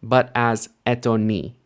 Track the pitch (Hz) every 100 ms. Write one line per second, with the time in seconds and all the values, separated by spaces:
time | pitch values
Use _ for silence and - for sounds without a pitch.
0 | 110 127 123 - 117 113 - _ - 120
1 | 123 113 107 107 73 -